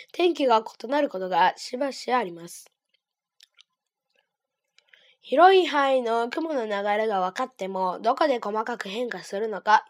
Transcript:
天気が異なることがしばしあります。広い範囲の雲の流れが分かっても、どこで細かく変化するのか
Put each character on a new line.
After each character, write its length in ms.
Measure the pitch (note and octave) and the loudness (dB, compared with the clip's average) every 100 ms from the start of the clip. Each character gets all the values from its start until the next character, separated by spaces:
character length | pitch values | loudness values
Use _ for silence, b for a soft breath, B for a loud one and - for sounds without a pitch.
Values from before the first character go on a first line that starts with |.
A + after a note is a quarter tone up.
| B | B
天 200 | - F4 | 0 0
気 140 | D#4 C4+ | 2 2
が 180 | A3 | 2
異 220 | A3 - A3+ | 0 -10 -4
な 100 | D4 | -2
る 100 | C#4+ | -2
こ 80 | F#3 | -4
と 100 | F#3 | -2
が 240 | F3 F3+ - | 2 2 0
し 180 | - B3 | -8 -6
ば 160 | C#4+ | -6
し 180 | B3 - | -6 -2
あ 140 | B3 | -2
り 80 | F#3+ | -2
ま 160 | E3+ E3+ | -8 -16
す。 220 | - - _ _ _ _ _ _ _ _ _ _ _ _ _ _ _ _ _ _ _ _ _ _ b b b | -18 -20 _ _ _ _ _ _ _ _ _ _ _ _ _ _ _ _ _ _ _ _ _ _ b b b
広 380 | - C4 F4+ F#4+ | -2 6 8 8
い 80 | D#4 | 4
範 320 | C#4+ C#4 C4 | 2 2 2
囲 40 | |
の 280 | A#3 A#3 A#3+ | 2 0 -2
雲 240 | E4 D#4+ | -4 -4
の 100 | C#4 | -4
流 60 | A3 G3+ G#3 G#3 | -4 -2 0 0
れ 100 | A3 | 0
が 140 | G3 | 0
分 160 | F3+ F#3 | -2 -4
か 80 | |
っ 100 | B3+ | -8
て 140 | - F#3+ | -8 -8
も、 300 | F#3+ F#3 F3 | -2 -2 0
ど 140 | A3 | -2
こ 120 | C4+ D#4+ | 2 0
で 140 | A#3+ | 0
細 240 | G#3 G#3+ | -4 -4
か 140 | A3 A#3 | -4 -8
く 100 | G3 | -8
変 220 | G#3+ B3 | -8 -8
化 120 | F#3+ | -8
す 160 | - G3 | -10 -8
る 100 | A3 | -6
の 120 | F#3+ | -4
か 240 | G#3+ G#3+ | 2 2